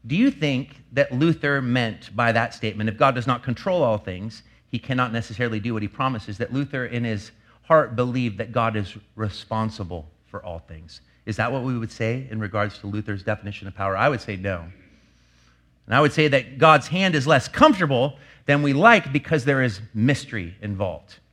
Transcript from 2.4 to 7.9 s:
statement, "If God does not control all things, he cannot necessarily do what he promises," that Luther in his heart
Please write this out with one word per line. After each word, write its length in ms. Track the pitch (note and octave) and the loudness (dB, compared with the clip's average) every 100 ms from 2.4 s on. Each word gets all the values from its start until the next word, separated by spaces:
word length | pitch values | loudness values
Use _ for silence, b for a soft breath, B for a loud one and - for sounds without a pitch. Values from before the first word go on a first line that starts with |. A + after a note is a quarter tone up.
| A#2+ | 0
statement, 360 | - A2 G2+ A2 | -4 -6 -2 -4
"If 80 | G#2 | 4
God 180 | C#3+ B2+ | 2 4
does 120 | A#2+ | -2
not 160 | B2 | -2
control 400 | - A#2 G3 F3+ | -2 -4 -2 2
all 140 | B2+ G#2 | 2 0
things, 460 | - F2+ A2 - b b b | -4 -10 -10 -12 b b b
he 80 | A#2+ | -8
cannot 320 | - B2+ B2 | -2 -2 0
necessarily 480 | A#2 - G#2 A#2+ A2 | -2 -6 -4 -2 -2
do 140 | A2+ | -4
what 80 | A2 | -4
he 80 | G#2 | -6
promises," 480 | - C3 A#2 - G2+ | -4 -4 -4 -8 -8
that 160 | A#2+ | -4
Luther 320 | C3+ C#3+ C3+ B2 | -4 -4 -6 -6
in 180 | A#2+ | -4
his 280 | A#2 G#2 - _ b b | -2 -4 -8 _ b b
heart 320 | - D#3+ C3 | 4 4 4